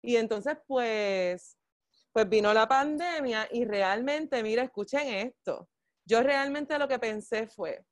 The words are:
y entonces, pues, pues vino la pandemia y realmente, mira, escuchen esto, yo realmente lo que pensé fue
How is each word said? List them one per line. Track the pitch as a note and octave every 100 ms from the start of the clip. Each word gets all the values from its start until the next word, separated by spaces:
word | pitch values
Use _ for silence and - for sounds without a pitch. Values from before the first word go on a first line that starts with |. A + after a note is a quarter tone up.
y | A#3 A#3+
entonces, | A3 G#3+ C4 D4+ _
pues, | C4 A#3+ G#3+ G3+ F#3+ F3+ F3+ - _ _ _ _ _ _
pues | A3+ G#3
vino | G#3+ G#3
la | G#3+ A3
pandemia | C4+ D4 D4+ F4 E4 C4 A3 A3
y | A#3+
realmente, | A#3 G3+ F#3+ G3+ C4 D4 D#4 B3+
mira, | A3 A3+
escuchen | C4 - G3+ C#4 C#4+
esto, | G3+ A#3+ _ - - - _ _ _
yo | - A3+
realmente | C4 C#4 C#4 C#4+ C#4+ D4+
lo | C#4
que | B3+
pensé | A3+ G#3+ G#3 A3 A3
fue | - E3 - _